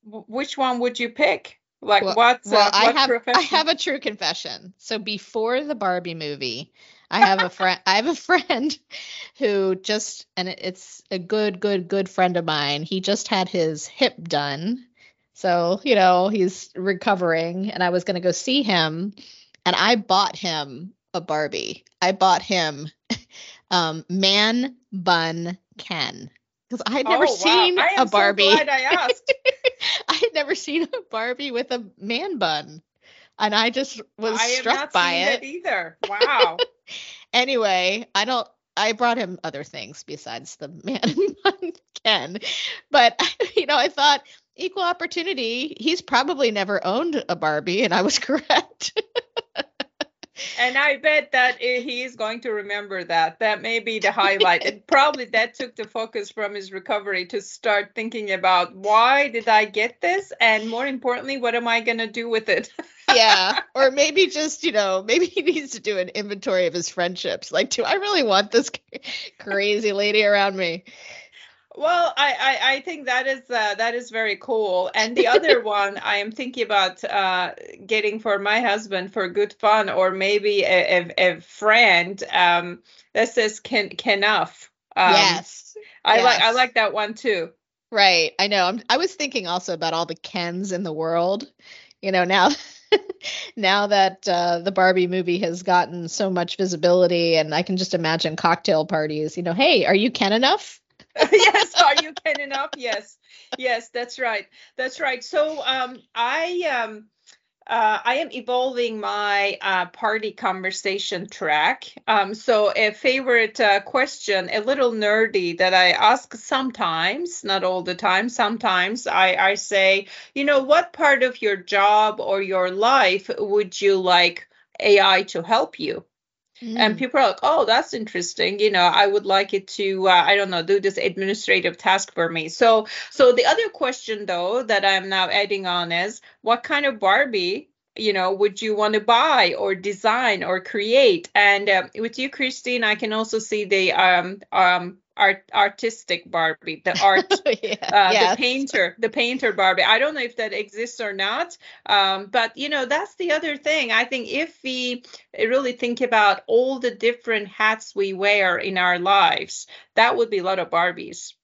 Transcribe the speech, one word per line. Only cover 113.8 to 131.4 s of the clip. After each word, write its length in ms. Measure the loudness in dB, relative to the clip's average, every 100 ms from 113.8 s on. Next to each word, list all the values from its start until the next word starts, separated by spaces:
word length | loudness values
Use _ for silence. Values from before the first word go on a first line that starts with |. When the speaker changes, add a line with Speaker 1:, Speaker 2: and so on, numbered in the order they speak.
Speaker 1:
question, 680 | 0 -2 -2 -4 -2 -2 0
a 80 | -4
little 320 | -2 0 0
nerdy, 640 | 0 0 2 2 0 -2 0
that 160 | 4
I 180 | 6 4
ask 420 | 4 4 2 -2
sometimes, 1080 | -18 -4 -4 -4 -4 -2 0 -2 -4 -8 -10
not 200 | -4 -2
all 180 | 0 -2
the 120 | -4
time, 340 | -2 0 2 0
sometimes 800 | -2 -2 0 0 0 0 -4 -2
I, 280 | 2 2 4
I 180 | 2
say, 540 | 0 -2 2 4 2 -2 -18 -12
you 100 | -4
know, 180 | 2 2
"What 300 | 4 2 2
part 300 | 0 2 4
of 200 | 2 0
your 140 | -4 -4
job 640 | -2 2 6 6 4 0
or 200 | -4 -2
your 280 | -2 -2 -2
life 600 | 0 2 4 4 2 -4 -6
would 420 | 0 0 0 0
you 160 | 2 2
like 480 | 4 4 4 0 -20 _ _ _
A 200 | 4 6
I 220 | 6 4
to 180 | 0 -8
help 360 | 0 0 0 -6
you?" 240 | -8 -8 -12 _ _ _ _ _ -10 0
And 200 | 0 0
Speaker 2:
Mm. 20 |
Speaker 1:
people 220 | -2 2
are 80 | 2
like, 100 | 2
"Oh, 220 | 0 2
that's 300 | 2 2 0
interesting. 640 | -8 -8 -8 -8 -2 -4 2
You 100 | 0
know, 120 | 4
I 220 | 2 4 4
would 200 | 2 0
like 280 | 0 0
it 140 | -4 -6 -6
to, 300 | -4 0 4
uh, 140 | 6 6
I 80 | 2
don't 140 | 2
know, 120 | -4
do 180 | 0 0
this 160 | 0 -2
administrative 800 | -4 -2 -4 -4